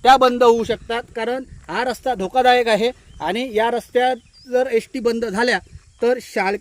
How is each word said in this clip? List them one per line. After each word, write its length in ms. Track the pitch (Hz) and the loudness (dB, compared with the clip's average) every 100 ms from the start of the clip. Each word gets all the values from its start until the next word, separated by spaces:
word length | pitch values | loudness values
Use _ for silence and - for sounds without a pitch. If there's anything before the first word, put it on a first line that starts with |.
त्या 140 | 240 262 | 6 6
बंद 260 | 254 247 | 6 4
होऊ 220 | 247 233 | 4 4
शकतात, 380 | 226 214 - 233 247 - | 0 -6 -6 -8 -8 -8
कारण 280 | 226 254 262 - - | -6 -6 -8 -18 -8
हा 160 | 180 | -6
रस्ता 300 | 254 220 269 | -4 -4 -6
धोकादायक 540 | 233 185 262 254 247 233 | -4 -2 0 4 4 2
आहे 220 | 208 233 254 _ - | 0 0 -6 _ -10
आणि 300 | 151 202 262 | -6 -4 -4
या 160 | 214 226 | -2 -2
रस्त्यात 460 | 233 - 247 254 254 _ _ 262 | -2 -4 -2 0 -2 _ _ -4
जर 160 | 247 254 | -2 0
एसटी 280 | 226 - 262 | -2 -4 -6
बंद 240 | 226 233 | -4 -2
झाल्या 340 | 226 190 247 196 - - _ _ | -4 -2 -2 -2 -6 -20 _ _
तर 160 | 240 254 | -2 -2
शाळ-, 360 | - - 190 202 | -4 -4 -4 -4